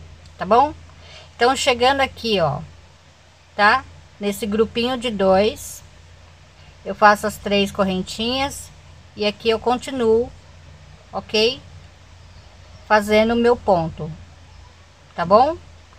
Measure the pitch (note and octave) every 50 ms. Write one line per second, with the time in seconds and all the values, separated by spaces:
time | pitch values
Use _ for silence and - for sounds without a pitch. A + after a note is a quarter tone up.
0 | - - - - - - - - F3 F#3 A3 B3 C#4 D4+ - - - - - -
1 | - - - - - - - - A#3+ B3+ C4+ - - C#4 B3 A#3 A#3+ C4 C#4 C4+
2 | C4+ B3 - - A3+ A3+ G#3 F#3 D#3+ C#3+ C#3 - D#3+ - - - - - - _
3 | _ _ _ _ _ _ _ _ _ _ - - G3+ G#3+ A#3+ C4+ C#4 - - -
4 | - - - - G3+ G3+ G3+ - A#3+ G3+ G#3 A3 A3 G#3+ - A#3 A#3 B3 C4 A#3+
5 | B3 B3 G#3+ F#3+ G3 F#3+ F#3 F#3+ G#3 A#3 C#4+ - - - - - - - - -
6 | - - - - - - - - - - - - - - - - - F#3+ G3 -
7 | G#3+ G#3 G#3 G3+ - G#3 - - - G3+ G3+ G3+ G3 G3 - - G3 F#3+ F#3 F#3
8 | F#3+ - - A3 A3+ A#3+ B3+ C4+ C#4 C#4+ - - - - - - - - - -
9 | - - - G3+ G#3 G#3 G3+ - - A3+ A3 G#3+ - A#3 B3 A#3+ - C#4+ C4+ B3+
10 | A#3 A3 A3 A3+ B3 C#4 - - - - - - - - - - - - - -
11 | - - - G3 - - - G#3+ A3 B3 C4+ C#4+ - - - - - - - -
12 | - - - - - - - - - - - - - - - - - - G#3+ G#3+
13 | G#3 G#3+ G#3+ G#3+ A3 A3+ A#3 A#3 A#3 A#3+ A#3+ A#3+ - G#3+ F#3+ E3+ D#3+ D#3+ - -
14 | D#3 D#3+ D#3 - - - - - - - - - - - - - - - - -
15 | - - - - E3+ E3+ G3+ A3+ C4 D#4 E4+ - - - - - - - -